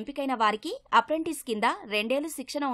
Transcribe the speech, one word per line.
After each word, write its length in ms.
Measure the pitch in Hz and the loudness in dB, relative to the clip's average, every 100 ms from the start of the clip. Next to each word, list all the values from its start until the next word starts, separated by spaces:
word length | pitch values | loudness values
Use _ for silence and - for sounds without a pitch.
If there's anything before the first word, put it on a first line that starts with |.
ఎంపికైన 360 | 214 285 277 247 | -2 -4 -2 2
వారికి 300 | 214 214 311 508 - 220 | 2 2 -4 -10 2 2
అప్రెంటిస్ 420 | - 311 330 302 - | 4 0 -2 -4 -4
కింద 160 | 214 226 370 294 | 0 2 0 -2
రెండేళ్లు 380 | 208 220 262 320 - | 0 0 0 -2 -8
శిక్షణ 280 | - 294 285 | -8 -4 -2